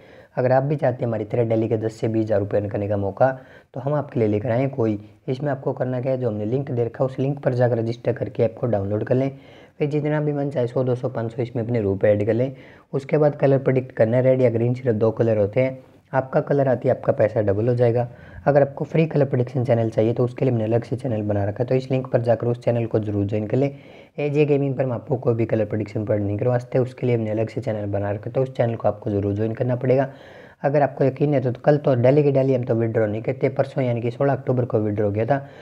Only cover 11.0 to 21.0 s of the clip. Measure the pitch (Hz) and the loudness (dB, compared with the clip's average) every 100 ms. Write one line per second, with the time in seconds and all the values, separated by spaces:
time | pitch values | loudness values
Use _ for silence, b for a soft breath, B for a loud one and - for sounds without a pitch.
11 | 135 123 113 123 117 120 113 120 98 98 | -2 -4 -4 -4 -4 -4 -2 0 0 2
12 | 107 104 104 113 135 135 B B B 139 | 4 4 2 0 -2 -6 B B B -6
13 | 131 156 147 143 139 135 139 131 127 - | 0 2 2 4 2 4 2 0 0 0
14 | 110 127 131 131 123 113 120 123 127 110 | 2 4 4 4 4 2 0 0 0 2
15 | 110 - 117 107 101 127 131 131 B B | 2 2 2 2 2 2 0 -4 B B
16 | _ 135 131 165 143 143 131 120 131 - | _ -4 0 -2 0 2 2 2 0 0
17 | - - 107 117 101 101 120 123 120 120 | 0 2 2 2 0 0 0 2 2 2
18 | 120 B B B 147 143 139 - 147 160 | -2 B B B 2 4 2 0 -2 0
19 | 156 147 135 127 123 127 120 117 113 110 | 2 2 2 0 0 -2 2 2 2 2
20 | 110 117 123 123 135 117 107 117 - 120 | 2 2 -2 0 0 0 0 0 -2 -6